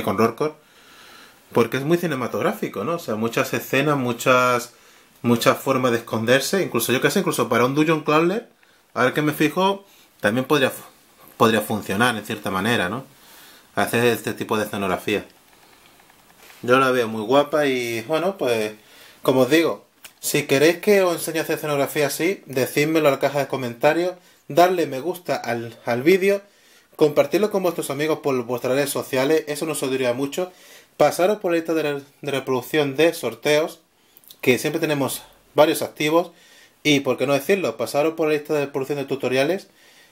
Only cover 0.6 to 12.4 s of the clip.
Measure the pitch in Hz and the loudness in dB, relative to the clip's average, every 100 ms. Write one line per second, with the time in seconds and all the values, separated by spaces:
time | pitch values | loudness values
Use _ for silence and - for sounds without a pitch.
0.6 | _ _ - - - - - _ _ 123 | _ _ -20 -20 -20 -20 -20 _ _ 0
1.6 | 113 131 139 170 175 131 113 107 156 214 | 0 -2 0 0 0 -4 -6 -2 -4 -4
2.6 | 147 98 110 170 - 107 226 180 131 123 | -8 -6 -6 -6 -6 -4 -2 -2 -2 -4
3.6 | - 135 147 143 123 117 135 127 127 123 | -2 0 0 0 -2 -2 2 4 4 0
4.6 | - - - - _ _ 120 117 135 120 | -4 -16 -20 -20 _ _ 0 4 4 2
5.6 | 139 131 127 117 - 113 113 135 135 196 | 0 0 0 -2 -2 -4 2 2 2 -2
6.6 | 139 123 117 123 143 202 170 139 117 117 | 0 -2 0 0 2 2 0 -2 0 2
7.6 | 123 139 156 156 151 151 170 214 - _ | 2 2 0 0 0 2 2 -2 -8 _
8.6 | _ _ _ 113 127 156 151 147 156 185 | _ _ _ 0 0 2 -2 0 0 2
9.6 | 190 196 - _ _ _ 104 120 131 147 | 0 -2 -10 _ _ _ -2 -2 0 0
10.6 | 123 - - _ _ _ - - 113 110 | 0 -2 -16 _ _ _ -20 2 4 4
11.6 | - 107 - 98 123 110 104 113 | -2 -6 -4 0 0 0 -8 -8